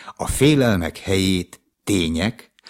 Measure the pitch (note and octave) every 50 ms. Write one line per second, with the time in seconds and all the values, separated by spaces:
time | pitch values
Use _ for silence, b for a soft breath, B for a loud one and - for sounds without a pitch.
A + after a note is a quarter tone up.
0 | B B B B F#3 - - - C3+ D3 D#3 C#3 C3 A#2 G#2 F2+ E2+ D2+ - -
1 | - - G2 G2 F#2+ F#2+ F#2+ F2+ F2+ - - - _ _ _ _ - - G2+ F#2+
2 | E2+ D#2+ E2 A#2+ F#2+ A2+ A#2+ - - _ _ B B